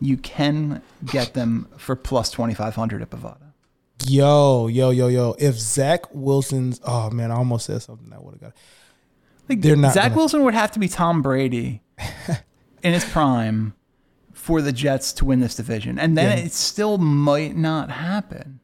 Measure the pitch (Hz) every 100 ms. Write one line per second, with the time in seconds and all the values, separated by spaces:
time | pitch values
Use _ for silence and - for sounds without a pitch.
0 | 139 131 - - 147 151 151 143 - -
1 | 131 139 120 135 117 113 - - - 131
2 | - 127 110 - 113 107 107 110 113 107
3 | - 123 - 139 147 _ _ _ _ -
4 | 131 135 143 147 143 127 113 120 131 127
5 | 123 123 120 - 143 117 110 143 139 175
6 | - 143 135 139 135 135 127 120 - 120
7 | 107 117 117 117 123 117 - 107 - 113
8 | - 98 90 87 110 - _ _ _ _
9 | _ _ _ _ - 247 151 147 135 196
10 | 233 302 311 302 269 226 214 220 185 -
11 | 170 165 135 131 135 120 127 110 _ -
12 | 98 - - - - _ _ _ 175 175
13 | - 165 143 123 110 110 110 - _ _
14 | _ _ _ - - 160 143 123 143 135
15 | - - 139 127 120 - 120 113 117 123
16 | 160 160 185 202 170 - - - 208 208
17 | 156 143 147 143 151 165 160 160 - 131
18 | 170 208 196 - 139 131